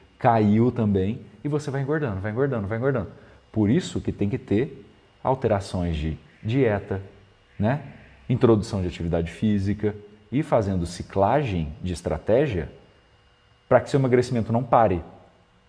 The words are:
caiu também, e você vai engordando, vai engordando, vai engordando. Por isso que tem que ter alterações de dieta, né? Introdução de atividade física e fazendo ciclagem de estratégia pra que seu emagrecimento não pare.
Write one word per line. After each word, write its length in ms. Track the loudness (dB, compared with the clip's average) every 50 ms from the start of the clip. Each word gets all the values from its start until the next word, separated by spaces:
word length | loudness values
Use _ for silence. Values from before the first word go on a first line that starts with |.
| -20 _ _ _
caiu 520 | 2 4 4 6 4 4 4 4 4 2
também, 500 | 2 0 0 2 2 2 0 0 -4 -6 -12 -18 -18 -8
e 60 | -6 -4
você 220 | -4 -4 -4 -4
vai 120 | -4 -4
engordando, 380 | -2 -2 -2 -2 -2 -4 -4 -4
vai 120 | -6 -4
engordando, 340 | -2 -2 0 0 0 -4 -4
vai 120 | -4 -4 -2
engordando. 300 | 0 0 0 0 -4 -6 -12 -20 -20 -20 -20 -20 _ _
Por 160 | 0 2 4 4
isso 320 | 4 2 0 -2 -6 -4
que 100 | -4 -4
tem 180 | -2 -2 -2 -2
que 100 | -2 -6
ter 500 | -4 -2 0 0 0 -2 -6 -14 -20 -20 -20 _ _ _ _ _
alterações 760 | -2 -2 0 0 2 0 0 0 -2 -4 -4 -4 -2 -2 -2
de 200 | -2 -2 -4 -6 -6 -12 -20 -20 _
dieta, 600 | -6 -2 0 2 2 2 2 -2 -2 -6 -6 -8 -8 -12 -20 -20 -20 _ _ _ _ _ _ -2
né? 240 | 0 0 0 -2 -6 -12 -18 -20 -20 -20 -20 -16 -4 -4
Introdução 520 | 0 2 6 4 4 4 2 -2 -4 -4
de 80 | -4 -4
atividade 420 | -4 -6 -4 -2 0 -2 -2 -4
física 640 | -4 -2 0 0 0 0 0 -2 -2 -2 -2 -4 -4 -6 -14 -20 -20 -20 _ _
e 120 | -4 -4
fazendo 440 | 0 2 0 0 2 0 -2 -2 -4
ciclagem 880 | -4 -8 -12 -14 -4 0 2 2 4 4 2 0 -2 -2 -2 -4 -4 -8 -8
de 100 | -8 -8
estratégia 760 | -8 -6 -4 -6 -6 -4 0 2 2 2 2 0 -2 -4 -6 -8 -12 -20 -20 _ _ _ _ _ _ _ _ _ _ _ _ _ _ _ _ _
pra 120 | 4 4
que 100 | 4 2
seu 100 | 0 0
emagrecimento 520 | 2 4 4 2 2 2 -2 -4 -2 0
não 100 | -2 -2
pare. 400 | 0 2 4 4 4 4 2 -2 -4 -8 -18 -20 -20 _ _ _ _ _ _ _ _